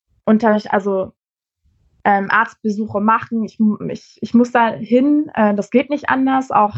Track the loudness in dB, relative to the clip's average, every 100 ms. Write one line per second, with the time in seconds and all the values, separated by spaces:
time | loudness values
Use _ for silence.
0 | _ _ 0 2 2 0 0 -2 -2 -4
1 | -6 -12 _ _ _ _ _ _ _ _
2 | 0 0 2 0 0 -4 -6 -4 -4 -2
3 | 0 0 -2 -6 -6 0 0 0 -6 -10
4 | -14 _ -2 2 2 2 0 -2 0 2
5 | 4 2 0 0 0 0 0 0 0 -4
6 | -2 0 0 0 0 0 0